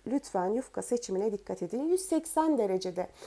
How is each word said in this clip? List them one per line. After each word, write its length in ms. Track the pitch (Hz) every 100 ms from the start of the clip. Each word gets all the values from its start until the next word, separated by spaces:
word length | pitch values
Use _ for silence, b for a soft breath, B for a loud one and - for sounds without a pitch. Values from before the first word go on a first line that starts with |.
| 226
lütfen 400 | 277 - 190 185
yufka 360 | 214 - -
seçimine 500 | 185 240 240 190 214
dikkat 300 | 202 - 185
edin. 200 | 180 233
Yüz 180 | 311 370
seksen 580 | - 320 320 - 320 277
derecede 500 | 208 185 185 175 - B